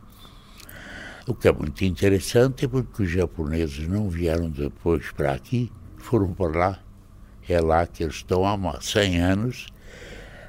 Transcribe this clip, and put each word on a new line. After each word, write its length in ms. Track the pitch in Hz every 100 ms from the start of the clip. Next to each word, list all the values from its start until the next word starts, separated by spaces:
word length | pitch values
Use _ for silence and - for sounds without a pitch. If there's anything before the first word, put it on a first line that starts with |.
| - - - - - - - - - - - - -
O 80 |
que 140 | 117 95
é 40 |
muito 320 | 80 76 -
interessante 840 | 95 85 98 98 - 120 131 127 131
é 20 |
porque 340 | 131 110 -
os 80 | 92
japoneses 760 | 90 87 - 73 82 80 69 80
não 200 | 98 101
vieram 420 | 82 85 82 85
depois 600 | 69 71 - 87 80 -
para 220 | - 73
aqui, 400 | 69 - 120 120 - - -
foram 360 | - 113 95
para 260 | 85 87 80
lá. 200 | 90 98 - - - - - - -
É 120 | 87
lá 260 | 80 80 85
que 180 | -
eles 120 | 82 -
estão 300 | - 92 98
há 100 | 104
ma-, 240 | 90 65
cem 400 | - 110 101 87
anos 460 | 87 95 123 - - - - - - - - -